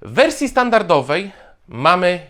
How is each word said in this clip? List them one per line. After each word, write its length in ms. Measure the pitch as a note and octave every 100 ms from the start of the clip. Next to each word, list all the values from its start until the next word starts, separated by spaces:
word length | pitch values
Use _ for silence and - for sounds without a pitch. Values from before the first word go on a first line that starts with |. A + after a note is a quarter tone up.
W 100 | G#2
wersji 360 | C#3 D#4+ - C#4
standardowej 840 | C4+ B3 A3 F3 D3+ C3 E3 G3 - - _ -
mamy 580 | A#2 D#3 F3+ F3+ F3+